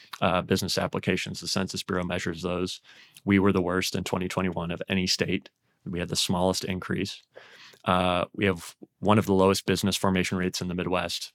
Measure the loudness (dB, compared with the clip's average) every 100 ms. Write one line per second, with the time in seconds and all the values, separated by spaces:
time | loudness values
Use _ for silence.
0 | -20 -2 2 2 2 0 0 -2 -2 -2
1 | -2 -2 -4 -8 -4 -4 -2 -6 -4 -4
2 | -2 -4 -4 -6 -4 -2 -4 -6 -14 -20
3 | -20 -8 2 6 6 4 2 0 0 -4
4 | -4 -4 -2 -2 -2 -2 -6 -6 -2 0
5 | 0 0 0 -2 -6 _ _ _ -10 -6
6 | -4 -2 0 2 2 0 -4 -6 -4 -4
7 | -4 -8 -18 -20 -20 -20 -20 -8 0 2
8 | 2 0 -2 0 0 0 -6 -18 -20 _
9 | 4 4 6 4 6 4 2 0 0 0
10 | 2 2 0 -2 -2 -4 -4 -4 -2 -2
11 | -2 -6 -10